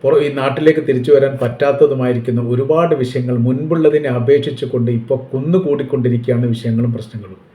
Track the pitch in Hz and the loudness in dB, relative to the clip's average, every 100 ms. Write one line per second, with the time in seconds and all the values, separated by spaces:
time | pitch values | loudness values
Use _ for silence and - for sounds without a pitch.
0 | 131 151 143 135 135 131 156 156 147 127 | 2 2 0 -2 -2 2 2 2 0 -2
1 | 127 143 135 135 120 120 143 139 147 131 | 4 4 4 0 -4 0 0 4 2 2
2 | 127 120 120 120 117 123 135 156 170 147 | 0 -2 -2 -2 0 -2 0 2 2 0
3 | 127 131 123 123 120 131 156 165 156 151 | -2 -2 -2 0 0 0 -2 2 2 2
4 | 143 123 117 143 147 123 127 123 120 117 | 0 -2 2 2 2 -6 -4 -2 0 -2
5 | - 127 - 131 147 180 156 143 127 131 | -2 -4 -2 -6 0 0 0 -2 -2 -2
6 | 123 120 120 117 120 113 117 113 120 117 | 0 0 0 0 0 -2 -2 -2 -2 -4
7 | - 107 98 95 _ | -8 -14 -14 -20 _